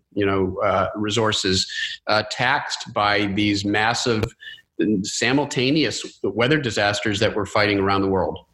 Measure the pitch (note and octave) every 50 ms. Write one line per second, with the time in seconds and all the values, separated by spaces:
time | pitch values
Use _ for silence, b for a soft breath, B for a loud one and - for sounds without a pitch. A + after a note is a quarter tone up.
0 | _ _ - G2+ G2+ G2 G2 F#2+ F#2+ F#2 F#2 - G#2+ G2+ F#2 F#2+ F#2+ F2+ - G#2+
1 | G#2 G#2+ G2 A#2 A2 G#2+ G#2 - - F#2+ F#2 F#2 - B B B B B B B
2 | B - G#2+ G#2+ G#2+ - - - B2+ B2+ C#3+ D3 - - - - - - A2+ A2+
3 | G#2 G#2 G#2 G#2 G#2 G2+ F#2+ G#2 G#2 G#2 G2+ G2+ G2 G2+ G2+ G#2 G#2+ A2+ A#2+ -
4 | - B2+ A2+ G#2+ G#2+ - - B B B B B B B _ - E2 G2+ G#2+ F#2
5 | G2 - - - A#2+ A#2 C3 C#3+ C#3+ C#3 - C#3 B2 C3 D3 D#3+ C#3 G#2+ G2 -
6 | - - - - - G#2 G2+ G#2+ A#2 B2+ D#3 D3+ C3 A#2 G2+ A2 G#2 G2+ G#2 -
7 | - A2+ G#2 G2 A2 G2+ F2 G#2+ G2 F#2+ - G#2+ G#2 G#2 G2+ G2+ F#2+ G2 G2 G2
8 | G2 G2 F#2+ F#2+ E2+ D2+ - - - _